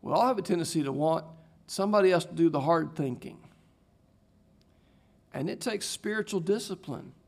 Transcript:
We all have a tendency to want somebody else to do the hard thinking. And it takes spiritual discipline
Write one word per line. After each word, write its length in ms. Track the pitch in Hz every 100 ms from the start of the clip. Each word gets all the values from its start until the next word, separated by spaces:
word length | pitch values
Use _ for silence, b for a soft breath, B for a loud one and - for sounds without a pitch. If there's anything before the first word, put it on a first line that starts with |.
We 100 | -
all 140 | 151 240
have 120 | 233
a 40 |
tendency 400 | - 180 160 165
to 100 | 139
want 320 | 135 151 165 - B B B _
somebody 460 | - 202 208 190
else 120 | 180
to 100 | 170
do 160 | 165 165
the 100 | 151
hard 340 | 139 165 151
thinking. 440 | - 143 123 - - - _ _ _ _ _ _ _ _ _ _ _ b b b b b b b
And 160 | - 147
it 120 | -
takes 260 | - 214 -
spiritual 540 | - 208 214 208 196
discipline 720 | 165 208 - 180 - 139 - -